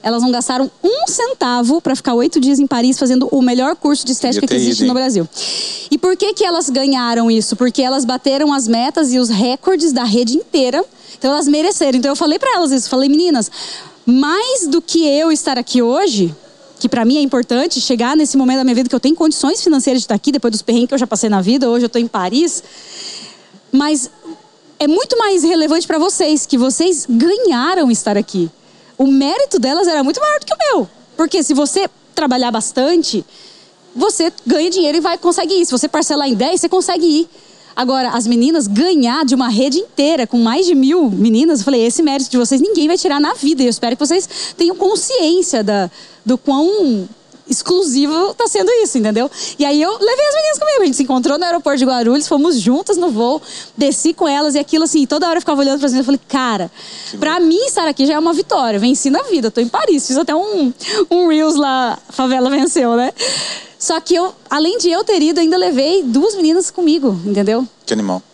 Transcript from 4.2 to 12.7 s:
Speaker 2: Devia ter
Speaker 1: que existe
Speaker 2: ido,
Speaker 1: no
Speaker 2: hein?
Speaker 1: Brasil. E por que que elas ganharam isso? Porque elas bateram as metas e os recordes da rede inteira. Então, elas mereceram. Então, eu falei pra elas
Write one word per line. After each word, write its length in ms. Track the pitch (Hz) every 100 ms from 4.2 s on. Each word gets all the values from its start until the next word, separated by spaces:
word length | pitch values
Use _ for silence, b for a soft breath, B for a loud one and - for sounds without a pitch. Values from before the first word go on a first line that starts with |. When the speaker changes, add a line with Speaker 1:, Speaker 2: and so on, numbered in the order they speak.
| 233 -
Speaker 2:
Devia 140 | 285 254
ter 20 |
Speaker 1:
que 40 | 247
existe 160 | 240
Speaker 2:
ido, 100 | 254
Speaker 1:
no 60 | 254
Speaker 2:
hein? 40 |
Speaker 1:
Brasil. 240 | 262 208 165 B B B B B B
E 80 | 302
por 180 | 370
que 200 | 370 392
que 100 | -
elas 240 | 381 330 311
ganharam 600 | 262 277 262 240 233 233
isso? 240 | 226 208
Porque 260 | 214 247 254
elas 240 | 254 269
bateram 480 | 240 254 277 269 294
as 140 | 277 220
metas 440 | 226 254 339 285
e 60 | 254
os 120 | 240
recordes 640 | 202 247 262 - 370 320
da 120 | 254
rede 340 | 240 226 240 285
inteira. 480 | - 320 254 277 - B B B
Então, 140 | 269
elas 160 | 294 294
mereceram. 500 | 302 349 - 285 254
Então, 140 | 269
eu 40 |
falei 220 | 277 320 339
pra 160 | 539 403
elas 140 | 320